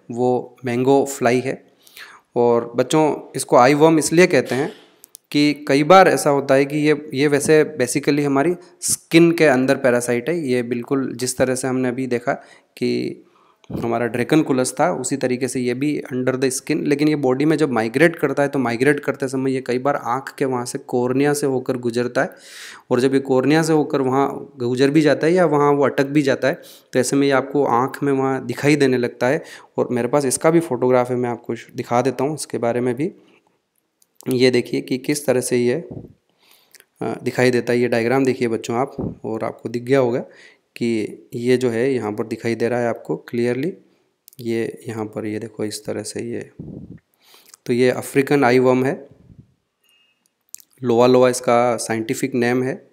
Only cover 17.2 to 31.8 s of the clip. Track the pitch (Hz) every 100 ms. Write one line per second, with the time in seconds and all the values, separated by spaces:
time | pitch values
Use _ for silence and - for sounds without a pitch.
17.2 | 131 131 151 151 151 117 113 135 170 165
18.2 | 147 135 139 139 120 117 139 143 147 131
19.2 | 131 135 131 131 131 123 139 143 117 127
20.2 | 131 - 135 127 120 135 - 123 123 131
21.2 | 147 143 139 127 127 127 123 117 120 131
22.2 | 170 - - - - - - 123 131 135
23.2 | 135 131 131 160 160 156 139 143 131 135
24.2 | 139 - - 139 120 123 135 156 147 127
25.2 | 151 180 165 147 147 143 131 - 135 147
26.2 | 135 120 131 165 - - _ 131 123 139
27.2 | 139 131 139 143 135 117 135 - 143 135
28.2 | 135 135 117 120 143 151 135 127 120 -
29.2 | 127 156 - - - - - 123 120 147
30.2 | 135 - 160 165 165 120 127 127 123 123
31.2 | 120 117 - 117 - 123